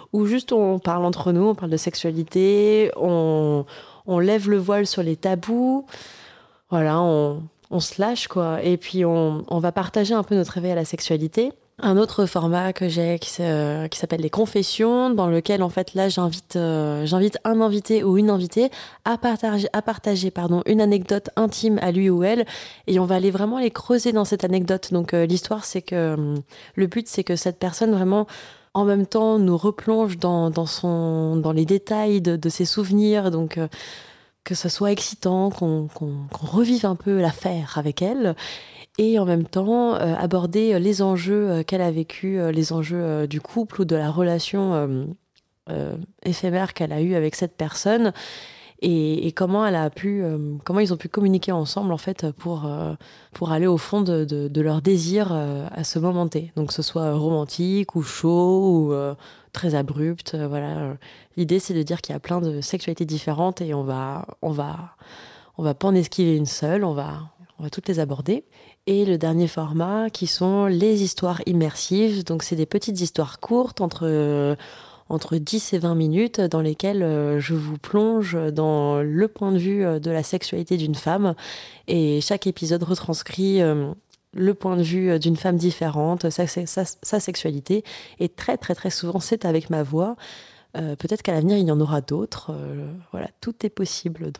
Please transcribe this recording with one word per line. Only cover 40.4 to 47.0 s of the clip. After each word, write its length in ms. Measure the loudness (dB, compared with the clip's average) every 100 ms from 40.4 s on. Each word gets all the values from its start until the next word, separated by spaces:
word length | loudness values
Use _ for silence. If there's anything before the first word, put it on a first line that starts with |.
| 0 2 4
euh, 40 | 4
les 220 | 2 2
enjeux, 460 | 2 2 0 0 2
euh, 120 | 0
qu'elle 180 | 0 0
a 80 | 0
vécu, 480 | 0 -4 -6 -4 0
euh, 120 | 0
les 220 | 0 0
enjeux, 280 | -2 -2 -2
euh, 260 | -2 -2 -2
du 140 | -4
couple 420 | -6 -4 -4 -2
ou 20 |
de 120 | 0 2
la 140 | 0
relation, 640 | 0 2 0 -2 -2 0
euh, 300 | 0 0 -2 -6 -10 _ _ _ _ -10
euh, 240 | -6 -6 -8 -12 _
éphémère 500 | -4 -2 -2 0 -2
qu'elle 180 | -4 -4
a 80 | -2